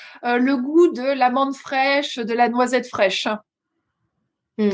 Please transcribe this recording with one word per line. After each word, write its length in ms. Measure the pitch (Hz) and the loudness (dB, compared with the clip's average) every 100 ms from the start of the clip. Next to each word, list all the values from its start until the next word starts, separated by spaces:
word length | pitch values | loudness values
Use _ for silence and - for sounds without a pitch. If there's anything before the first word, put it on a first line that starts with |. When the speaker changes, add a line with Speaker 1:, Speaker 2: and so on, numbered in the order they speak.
| - - | -20 -8
Speaker 1:
euh, 140 | 240 240 | -2 0
le 180 | 254 277 | 2 0
goût 320 | 262 320 349 | 2 4 4
de 240 | 240 269 | 2 -2
l'amande 420 | 269 247 262 277 | 0 2 2 -2
fraîche, 640 | 269 - 269 277 277 285 247 | -4 -6 -2 0 0 -2 -6
de 160 | 220 | -4
la 140 | 233 240 | 0 0
noisette 400 | 240 247 254 247 | 2 0 0 -2
fraîche. 400 | - 196 190 226 214 _ _ _ _ _ _ _ _ _ _ _ - | -2 -2 0 -6 -6 _ _ _ _ _ _ _ _ _ _ _ -2
Speaker 2:
Mmh, 120 | 208 | 0